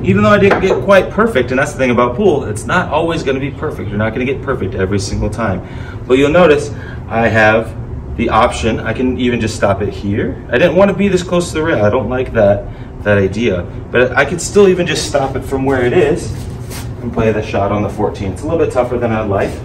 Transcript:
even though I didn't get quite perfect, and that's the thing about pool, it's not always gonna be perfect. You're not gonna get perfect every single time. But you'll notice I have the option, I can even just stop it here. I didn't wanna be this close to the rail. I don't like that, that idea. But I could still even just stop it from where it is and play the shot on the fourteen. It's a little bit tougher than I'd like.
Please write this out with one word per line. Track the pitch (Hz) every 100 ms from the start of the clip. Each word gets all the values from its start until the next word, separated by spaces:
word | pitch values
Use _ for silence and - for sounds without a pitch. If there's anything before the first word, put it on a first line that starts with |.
even | 120 196
though | 214
I | 208
didn't | 196 -
get | 190 160
quite | - 196 -
perfect, | - 226 131 120
and | 127
that's | 147
the | -
thing | 131
about | 117 - -
pool, | 202 143 95
it's | 104 -
not | 170 170
always | 147 165 160
gonna | 135 135
be | 135
perfect. | - 156 - 101
You're | 101
not | 110
gonna | 127 127
get | 135
perfect | 135 123 95
every | 98 95 101
single | - - 107
time. | - 110 90 - - - - -
But | 131
you'll | 143
notice | 170 170 143 - - - - -
I | 113 113
have | 107 107 113 117 - - - - -
the | 117
option, | 110 120 - 117 110
I | 113
can | 110 127 127
even | 123 117
just | 107 -
stop | 107 98
it | 101
here. | - 101 107 123 - -
I | 120
didn't | 170 160
wanna | 202
be | 190 202
this | 180
close | - 175 170
to | 156
the |
rail. | 160 156 104
I |
don't | - 110
like | 127 127
that, | 117 101 101 - - - -
that | 104 101
idea. | 95 107 117 90 - - -
But | 117 127 -
I | 143
could | 180
still | - 196 202
even | 180 170
just | 156 -
stop | 143 135 127
it |
from | - 135 135
where | 131 123
it |
is | 175 208 175 - - - - - - - -
and | 120
play | 120 113
the | 107
shot | - 127 101
on | 104
the | 98
fourteen. | 104 101 - 101
It's | -
a | 151
little | 165
bit | 147
tougher | 123 120 123
than | 120
I'd | 110 104
like. | 98 104 -